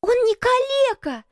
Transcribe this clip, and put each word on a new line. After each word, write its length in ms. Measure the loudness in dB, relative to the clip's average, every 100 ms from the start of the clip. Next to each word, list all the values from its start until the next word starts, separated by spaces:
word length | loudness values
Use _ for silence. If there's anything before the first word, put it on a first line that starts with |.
Он 240 | 0 0
не 100 | 2
калека! 880 | 0 0 0 0 0 0 0 -8 -10 -14